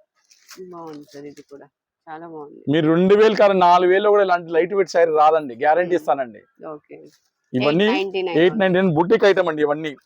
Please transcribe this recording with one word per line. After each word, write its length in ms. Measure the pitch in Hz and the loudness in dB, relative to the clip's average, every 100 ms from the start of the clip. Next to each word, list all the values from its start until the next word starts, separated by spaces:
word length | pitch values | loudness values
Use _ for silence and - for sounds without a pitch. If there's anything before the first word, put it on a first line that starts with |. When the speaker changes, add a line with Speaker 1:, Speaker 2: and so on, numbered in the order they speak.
| _ _ _ _ - - 185 | _ _ _ _ -20 -20 -18
Speaker 1:
బాగుంది 340 | 170 165 151 147 | -16 -16 -16 -20
సార్ 140 | 143 143 | -20 -18
ఇది 100 | 143 143 | -20 -20
కూడా, 140 | 143 143 _ _ _ - | -20 -20 _ _ _ -20
చాలా 180 | 156 170 | -18 -16
బాగుంది. 280 | 156 147 160 - | -18 -18 -10 -4
Speaker 2:
మీరు 140 | 151 156 | 0 2
రెండు 200 | 165 185 208 | 2 4 4
వేలు 140 | 220 208 | 4 4
కాదు, 120 | 208 190 175 | 2 4 4
నాలుగు 220 | 175 180 | 4 4
వేలు 140 | 190 208 | 2 2
కూడా 100 | 208 196 | 2 2
ఇలాంటి 200 | 175 165 165 | -2 -2 -2
లైట్ 160 | 175 202 | -2 -2
వెయిట్ 140 | 185 175 | -2 0
శారీ 140 | 170 151 | 2 4
రాదండి, 320 | 151 160 147 117 | 4 2 -2 -4
గ్యారంటీ 300 | 147 156 180 | 0 0 0
Speaker 1:
మ్మ్. 60 | 175 | -2
Speaker 2:
ఇస్తానండి. 420 | 151 143 123 104 _ _ 147 | -2 -4 -6 -14 _ _ -20
Speaker 1:
ఓకే. 240 | 151 _ 120 - _ _ _ _ 127 | -20 _ -20 -20 _ _ _ _ -4
Speaker 2:
ఇవన్నీ 260 | 147 160 | 0 0
Speaker 1:
ఎయిట్ 140 | 214 254 | 0 0
నైన్టీ 220 | 196 190 185 | -4 -6 -4
నైన్ 120 | 160 | 0
Speaker 2:
ఎయిట్ 160 | 175 220 | 2 2
నైన్టీ 160 | 190 180 | 0 2
నైన్ 120 | 190 156 | 0 0
బుటీక్ 260 | 175 226 208 | 0 2 2
ఐటమ్ 200 | 185 175 | 2 0
అండి 120 | 156 147 | -2 -2
ఇవన్నీ. 260 | 147 160 131 | -2 -8 -14